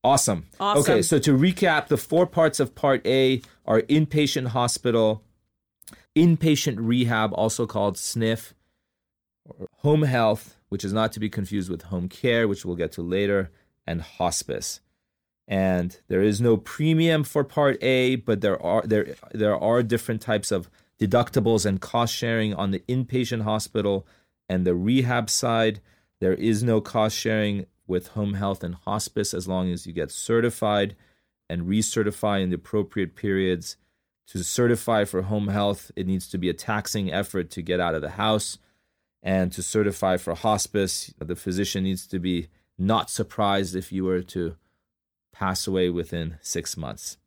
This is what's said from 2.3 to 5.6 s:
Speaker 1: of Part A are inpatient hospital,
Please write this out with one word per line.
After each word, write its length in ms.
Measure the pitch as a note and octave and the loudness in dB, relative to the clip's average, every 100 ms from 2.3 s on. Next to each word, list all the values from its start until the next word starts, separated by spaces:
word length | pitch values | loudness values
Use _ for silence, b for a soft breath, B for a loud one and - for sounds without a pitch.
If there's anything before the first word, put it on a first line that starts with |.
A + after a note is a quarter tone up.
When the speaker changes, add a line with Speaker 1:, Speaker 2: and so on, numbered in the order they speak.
| - D#3+ - | 4 2 4
Speaker 1:
of 140 | - | -2
Part 320 | - C#3+ C3+ - | 0 2 2 2
A 360 | C3 C3 C3 B B | 4 4 2 B B
are 180 | - A2 | 2 2
inpatient 680 | - D3 D3+ D3+ C#3+ - B2+ | 4 2 4 2 0 0 -2
hospital, 720 | A#2+ A#2+ - B2 A#2 A2 G#2+ _ _ _ _ | 0 0 0 0 4 2 2 _ _ _ _